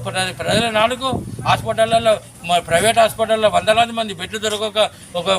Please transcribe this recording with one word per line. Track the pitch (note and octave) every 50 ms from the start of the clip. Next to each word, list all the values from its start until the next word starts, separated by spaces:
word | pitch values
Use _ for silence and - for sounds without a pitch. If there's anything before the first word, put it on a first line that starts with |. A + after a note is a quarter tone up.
| -
ప్ర-, | G3 F3 F#3 F#3 F#3 E3 -
ప్రజలను | - E3+ F#3+ G#3+ A#3 A#3 G#3+ G#3+ A3
ఆదుకో. | A#3+ B3+ A#3 C4 C4 B3 - - - - - - D#3
హాస్పిటళ్ళలో, | F#3 G3+ - A3 G#3+ A3 A3+ A3+ A3+ A3+ A#3 A3 G#3+ - - - - - - E3+
మా | F3 E3+ E3 -
ప్రైవేట్ | E3 E3+ G3 A3+ A3+ A#3 A3+
హాస్పిటల్లో | G#3+ - - A3+ G#3+ A3 A3 G#3+ G#3 F3
వందలాది | F3 F3 G3+ G#3+ A3+ A#3 A#3 A#3 A3+
మంది | A3+ G#3+ F#3+ D#3+
బెడ్లు | F3+ F#3 G3+ G#3+ G3+
దొరకక | A3 G#3 G3+ A3 G#3+ G3 A3 G3+ - - - - - - F3
ఒక | E3+ F#3+ F#3+